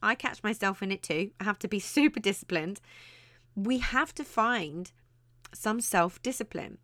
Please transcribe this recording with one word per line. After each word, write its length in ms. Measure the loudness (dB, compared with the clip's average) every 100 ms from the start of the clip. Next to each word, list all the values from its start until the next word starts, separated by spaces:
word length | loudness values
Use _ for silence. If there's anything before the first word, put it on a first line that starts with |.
I 120 | 0
catch 280 | 0 -4 -2
myself 400 | -2 0 0 0
in 100 | -4
it 100 | -4
too. 280 | -2 -2 -2 -4
I 40 |
have 140 | -4 -2
to 80 | -2
be 120 | -2
super 400 | 0 4 4 4
disciplined. 600 | 0 -2 -2 -2 -2 -8 -14 -20 -20 -20 -20 -20 _
We 240 | -4 0 0
have 360 | 2 0 0
to 100 | -4
find 680 | -4 0 2 0 -4 -8 -10 _ _ _ _ _ -20
some 260 | -4 -2 0
self-discipline 960 | 2 4 2 0 -6 -4 -6 -8 -10 -14